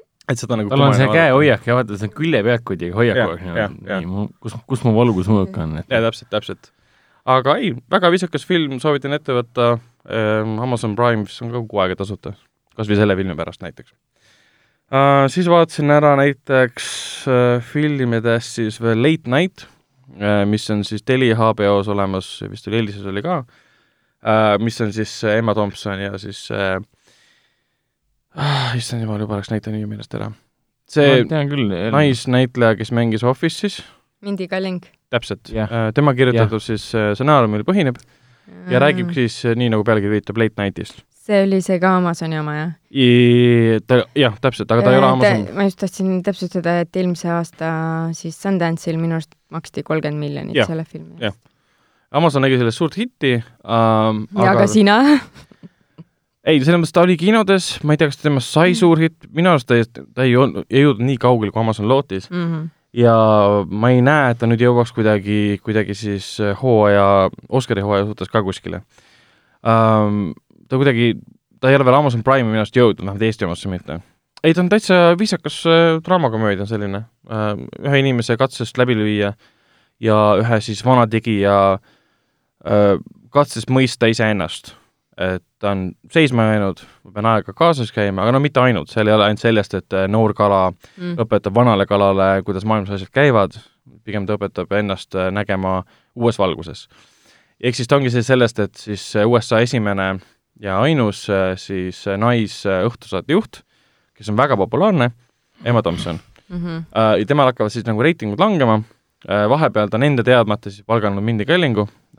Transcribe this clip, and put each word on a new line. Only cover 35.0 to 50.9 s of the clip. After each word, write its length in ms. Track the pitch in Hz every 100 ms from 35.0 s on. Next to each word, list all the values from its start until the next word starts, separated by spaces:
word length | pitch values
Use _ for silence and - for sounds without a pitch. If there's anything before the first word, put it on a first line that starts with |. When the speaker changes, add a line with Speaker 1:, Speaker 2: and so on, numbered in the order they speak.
| _
Speaker 1:
Täpselt. 400 | 120 - 101 -
Speaker 2:
Jah. 200 | 113 107
Speaker 1:
Äh, 220 | 117 110
tema 200 | 113 147 127
kirjutatud 440 | 131 117 110 107
Speaker 2:
Jah. 60 | -
Speaker 1:
siis, 240 | 110 -
äh, 180 | 113 104
stsenaariumil 500 | 104 135 147 113 104
põhineb 340 | 107 196 143 120 _ _ _ _ _ - -
ja 100 | 123
Speaker 3:
Aa. 40 | 143
Speaker 1:
räägib 260 | 180 175
siis, 280 | 165 117 -
äh, 120 | 123 117
nii 160 | 123
nagu 120 | 110
pealkiri 280 | 107 107 101
viitab, 260 | 107 - 107
Late 160 | 110 -
Nightist. 440 | 101 95 - - _
Speaker 3:
See 320 | _ - 202
oli 160 | 196 190
see 160 | 180 185
ka 120 | 185 185
Amazoni 420 | 180 165 160 156
oma, 140 | 151 151
jah? 140 | 160 156 _
Speaker 1:
I-, 920 | 135 127 120 120 120 123 117 113 110
ta, 160 | - 127 - -
jah, 180 | 131 101
täpselt, 320 | 135 - 101
aga 100 | 117
ta 100 | 120
ei 60 | 131
ole 80 | 131
Speaker 3:
Äh, 140 | 131
ta, 120 | -
Speaker 1:
Amazon. 240 | 110 - 185
Speaker 3:
ma 80 |
just 160 | 196 185
tahtsin 440 | 190 - 190 185
täpsustada, 560 | 180 185 180 185 170 175
et 140 | 170 185
eelmise 340 | 180 170 175
aasta 400 | 170 170 - 165 160 160 160 165
siis 260 | 165 165 160
Sundance'il 560 | 196 190 170 165 - 160
minu 220 | 165 165
arust 160 | 160 _ _
maksti 340 | 156 - -
kolmkümmend 360 | 147 160 147 151
miljonit 360 | 147 143 - 143
Speaker 1:
Jah. 120 | 117
Speaker 3:
selle 180 | 160
filmi 340 | 160